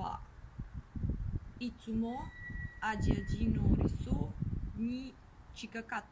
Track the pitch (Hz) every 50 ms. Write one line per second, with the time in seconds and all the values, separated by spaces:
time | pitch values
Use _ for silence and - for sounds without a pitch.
0 | 185 - - - - - - - - - - - - - - - - - - -
1 | - - - - - - - - - - - - 247 240 - - - 226 220 226
2 | 226 233 240 415 480 988 - - - - - - - - - - - 214 220 208
3 | - - - - - - - 214 226 226 220 - 214 - - - - - - -
4 | - - - - - - - - - - - - - - - - 226 233 247 254
5 | 269 262 - - - - - - - - - - - 220 - 226 226 - 247 214
6 | - -